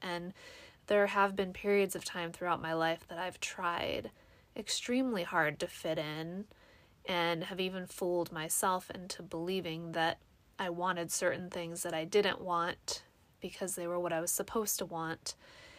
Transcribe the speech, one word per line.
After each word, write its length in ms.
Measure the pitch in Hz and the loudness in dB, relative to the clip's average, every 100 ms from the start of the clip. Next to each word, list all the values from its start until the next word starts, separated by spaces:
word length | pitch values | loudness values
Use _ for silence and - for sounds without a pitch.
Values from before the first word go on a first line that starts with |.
And 320 | 185 175 175 - - - - - - | -6 -4 -6 -10 -16 -18 -20 -8 2
there 200 | 208 202 | 6 6
have 280 | 202 196 196 | 6 4 4
been 180 | 190 | -2
periods 420 | 185 202 202 196 190 | -2 2 4 4 0
of 100 | - | -6
time 260 | 185 170 | -6 -6
throughout 300 | 170 180 165 | -4 0 0
my 120 | 160 | 0
life 340 | 165 165 165 - | 2 2 0 -4
that 100 | 170 | -6
I've 220 | 180 - | -6 -4
tried 720 | - - 180 170 - - 220 - - - - - | -8 -4 -2 0 0 -2 -4 -10 -20 -20 -14 -8
extremely 680 | 214 - - 247 262 214 | -4 -2 2 2 4 2
hard 360 | 170 180 151 147 | 2 4 4 2
to 80 | 175 | -4
fit 300 | - 185 160 | -4 -2 0
in 480 | 151 151 160 185 220 - - - - _ - | 0 -4 -4 -6 -10 -14 -20 -20 -20 _ -2
and 400 | 180 170 165 180 | 2 2 2 -2
have 140 | 185 | -2
even 260 | 185 185 180 | -2 -2 -8
fooled 460 | - 185 175 170 | -2 2 2 0
myself 600 | 170 156 - 202 185 - | -2 -2 2 4 2 0
into 320 | - 180 - | -10 -10 -10
believing 720 | 175 165 170 190 175 160 170 | -8 -4 -2 -2 -2 -4 -4
that 260 | 165 165 - - - _ - | 0 2 0 -8 -20 _ -4
I 100 | 190 | -4
wanted 420 | 175 180 175 165 | 0 0 0 0
certain 380 | - 185 170 180 | 0 2 0 -2
things 340 | 185 170 170 | -6 -4 -4
that 100 | 175 | -4
I 120 | 165 165 | -2 2
didn't 360 | 208 196 - | 4 4 2
want 600 | 185 175 175 - - - - _ _ _ | 0 2 2 -2 -6 -8 -8 _ _ _
because 340 | 190 - 190 185 | -10 -6 -4 -2
they 120 | 175 | -2
were 120 | 175 | 0
what 140 | 175 | 0
I 80 | 165 | 0
was 100 | 175 | 0
supposed 480 | - 196 226 208 - | 0 0 -2 0 -2
to 60 | 180 | -2
want. 500 | 170 160 165 - - - - - | -4 -4 -4 -8 -10 -14 -20 -20